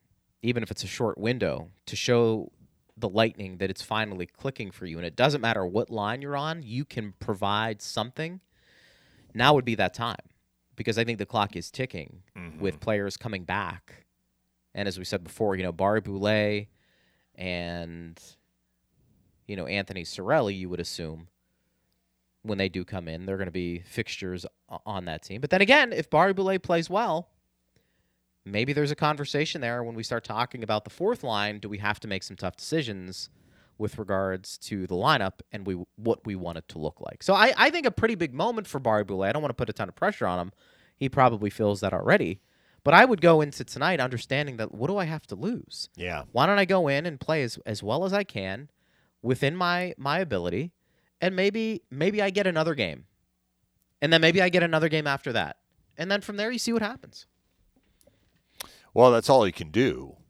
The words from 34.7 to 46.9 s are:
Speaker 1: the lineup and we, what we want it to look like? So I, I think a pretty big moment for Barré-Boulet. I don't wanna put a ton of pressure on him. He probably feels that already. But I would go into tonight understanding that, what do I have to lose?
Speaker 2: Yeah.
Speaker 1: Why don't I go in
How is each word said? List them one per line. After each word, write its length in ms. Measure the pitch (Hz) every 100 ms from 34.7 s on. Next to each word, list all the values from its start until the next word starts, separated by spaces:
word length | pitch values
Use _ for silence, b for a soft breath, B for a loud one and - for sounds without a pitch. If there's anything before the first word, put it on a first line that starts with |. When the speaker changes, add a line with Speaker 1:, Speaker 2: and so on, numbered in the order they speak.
| 104 92
Speaker 1:
the 80 | 90
lineup 460 | 123 143 95 - -
and 160 | 107 98
we, 80 | 90 85 -
what 280 | 117 165 -
we 100 | 95
want 220 | 87 82
it 100 | -
to 100 | -
look 200 | 78 -
like? 200 | 50 -
So 120 | - 190
I, 180 | 226 -
I 120 | 247
think 160 | 330 262
a 60 |
pretty 240 | - 226 214
big 180 | 165
moment 320 | 123 208 226 196
for 120 | 143
Barré-Boulet. 500 | 127 107 101 98 98
I 20 |
don't 80 | -
wanna 100 | 117
put 160 | 113 117
a 40 |
ton 160 | 104 98
of 60 | -
pressure 300 | 190 208 101
on 140 | 90
him. 120 | 90 - b b b b
He 140 | 135
probably 400 | - 127 113 104
feels 320 | - 107 101
that 120 | 98
already. 460 | 92 101 196 104 98 _ _ _ _
But 120 | - 170
I 100 | 254
would 160 | 208
go 200 | 170 160
into 220 | 147 -
tonight 360 | 127 - 151 175
understanding 580 | 127 120 - 135 151 120
that, 160 | 110
what 140 | 101 135
do 100 | 202
I 80 | 170
have 220 | 156 -
to 80 | 92
lose? 520 | 170 240 - - - -
Speaker 2:
Yeah. 280 | 87 82 -
Speaker 1:
Why 160 | 120 156
don't 100 | 202
I 80 | 190
go 220 | 190
in 180 | 156